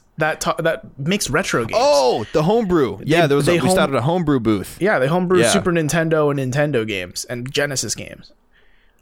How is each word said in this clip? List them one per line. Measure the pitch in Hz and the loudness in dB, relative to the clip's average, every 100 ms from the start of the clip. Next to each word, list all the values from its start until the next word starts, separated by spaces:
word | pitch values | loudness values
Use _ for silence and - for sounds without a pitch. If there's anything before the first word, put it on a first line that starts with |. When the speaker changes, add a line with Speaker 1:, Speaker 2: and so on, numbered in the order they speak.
| _ - | _ -4
Speaker 1:
that | 156 147 | -4 -2
ta-, | 175 - | -4 -2
that | 160 156 - - | -2 -4 -8 -8
makes | 143 202 - | -4 -4 -2
retro | 151 196 135 | -2 -2 -2
games. | 113 214 | -2 0
Speaker 2:
Oh, | 285 285 254 226 208 | 2 4 2 0 -2
the | 160 | 0
homebrew. | 156 233 196 175 117 95 | 2 2 2 2 2 -2
Speaker 1:
They, | |
Speaker 2:
Yeah, | - 165 156 | 0 2 4
there | 143 | 2
was | 143 | 2
a, | |
Speaker 1:
they | 175 | 2
Speaker 2:
we | 185 | 2
Speaker 1:
home-, | |
Speaker 2:
stopped | 185 147 | 2 2
at | 131 | 0
a | |
homebrew | 131 180 151 135 | 0 0 0 2
booth. | 110 104 - - | 2 0 -2 -4
Speaker 1:
yeah, | 190 165 | 0 0
they | 127 | 0
homebrew | 175 180 185 | 0 2 4
Speaker 2:
Yeah. | 117 | 4
Speaker 1:
Super | - 185 | 2 2
Nintendo | 170 151 165 160 156 147 | 0 0 0 0 2 0
and | 143 131 | 0 -2
Nintendo | 139 151 127 110 | -2 0 0 -2
games | 98 90 - | -6 -8 -10
and | - 123 127 | -10 -10 -6
Genesis | 139 143 127 107 | -4 -4 -4 -6
games. | 104 - - - _ _ _ _ _ _ _ | -8 -12 -18 -20 _ _ _ _ _ _ _